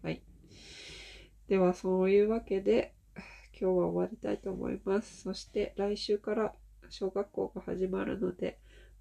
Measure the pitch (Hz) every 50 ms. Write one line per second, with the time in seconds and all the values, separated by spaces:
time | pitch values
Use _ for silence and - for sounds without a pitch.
0 | - 160 156 - - - - - - - - - - - - - - - - -
1 | - - - - - - - - - - 202 190 185 180 180 - - 185 185 185
2 | 185 185 196 202 208 214 220 233 226 - 196 190 196 202 220 233 - - - _
3 | _ _ - - - - - - - - - - 196 185 185 180 175 170 170 175
4 | 180 185 220 - - 208 208 - - 190 185 190 - - 190 196 - 190 190 208
5 | - - - - - 190 190 - - - - 214 202 - - - 196 202 208 208
6 | - - 208 208 - 220 208 214 214 208 - - - - - - - - - -
7 | 196 190 - 196 202 - - 202 196 - - 190 - - 180 180 185 190 185 190
8 | 196 - - 196 202 180 180 - - - - - - - - - - - - -